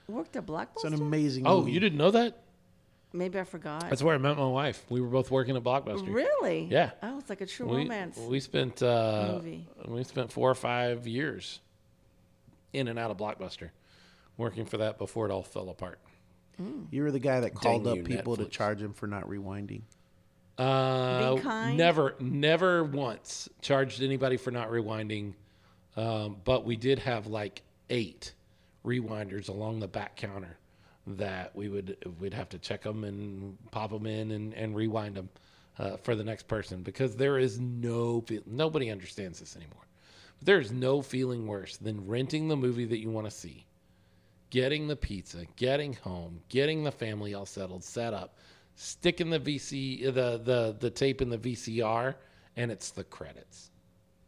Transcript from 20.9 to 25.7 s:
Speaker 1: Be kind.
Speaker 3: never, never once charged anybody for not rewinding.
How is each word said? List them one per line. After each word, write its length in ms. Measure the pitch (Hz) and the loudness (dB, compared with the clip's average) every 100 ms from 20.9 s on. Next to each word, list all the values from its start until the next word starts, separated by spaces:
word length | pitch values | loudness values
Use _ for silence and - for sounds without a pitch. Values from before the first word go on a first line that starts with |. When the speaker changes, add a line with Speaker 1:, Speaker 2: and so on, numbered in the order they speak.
| 131 127 127 127 131 | 2 2 4 4 4
Speaker 1:
Be 40 | |
kind. 360 | 127 - 131 147 | 2 0 2 6
Speaker 3:
never, 380 | 170 160 139 - | 8 8 4 2
never 640 | 127 139 151 165 185 175 | 0 4 6 6 6 6
once 640 | 156 139 127 107 - - - - | 4 0 -2 -4 -8 -10 -12 -8
charged 420 | - 139 131 110 | 2 4 4 0
anybody 340 | 135 135 131 127 | 0 2 2 2
for 140 | 131 | 0
not 200 | 123 113 | -4 0
rewinding. 640 | 117 107 110 107 107 104 95 - _ - | 0 0 -2 -2 -4 -6 -10 -18 _ -20